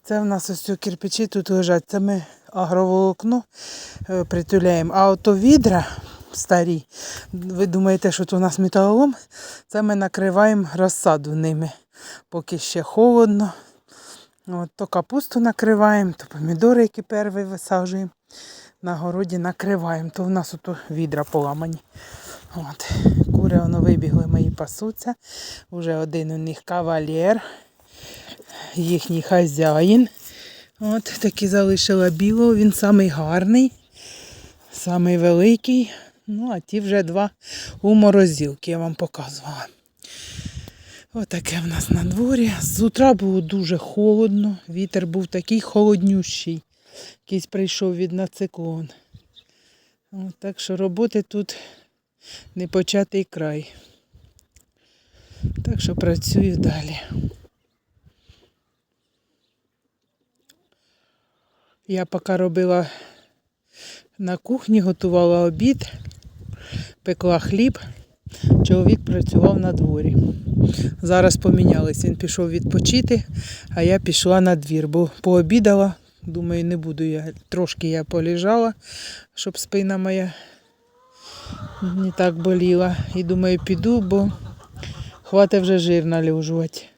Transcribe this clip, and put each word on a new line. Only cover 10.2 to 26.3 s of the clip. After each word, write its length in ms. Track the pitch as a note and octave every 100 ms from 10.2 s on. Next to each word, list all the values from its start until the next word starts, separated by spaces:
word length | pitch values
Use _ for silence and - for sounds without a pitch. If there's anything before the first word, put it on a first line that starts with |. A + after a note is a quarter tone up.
| F#3+ F#3 G#3+ G#3 F3
розсаду 600 | E3 F#3 - F#3 D#3 D3
ними. 360 | D#3 D#3+ D#3 D#3+ - _ _ - - _
Поки 300 | E3+ - E3+
ще 240 | - F3
холодно. 720 | D#3 - A#3+ A#3+ A3+ G3+ G#3 - - _ _ - - - _ _ -
От, 240 | F3+ E3+ _
то 100 | G3
капусту 540 | F3+ E3+ C4+ - B3
накриваємо, 720 | A#3 - A3 G#3 G#3+ G#3 F#3+ D#3+
то 100 | -
помідори, 560 | D3+ D#3 E3 A3+ A#3+
які 200 | A3+ -
перві 420 | - G#3 G#3 G3
висаджуємо. 680 | F#3+ F#3+ - F#3 F3+ F#3+ F#3 _ _ - - - - _
На 140 | F3+ E3
городі 420 | F3 F3 F#3+ F3+
накриваємо. 720 | F3 - F#3+ G3 E3 E3 D#3+
То 100 | -
в 60 | F3+
нас 240 | F#3+ E3
ото 220 | E3+ - E3 -
відра 340 | D#3 D#3+ D3+
поламані. 540 | D3 D#3 C#3+ D3 E3 D#3+ _ - - - - - - F3
От, 340 | D3+ D3+ - - - - -
кури, 260 | - F#3 F3
воно, 220 | E3+ F3
вибігли, 460 | F3+ D#3+ D#3 E3 E3
мої 240 | - -
пасуться. 640 | - D3+ - G#3+ - A#3+ A#3+ - - - - _
Уже 260 | F3 E3 D#3+
один 340 | D#3 E3 D#3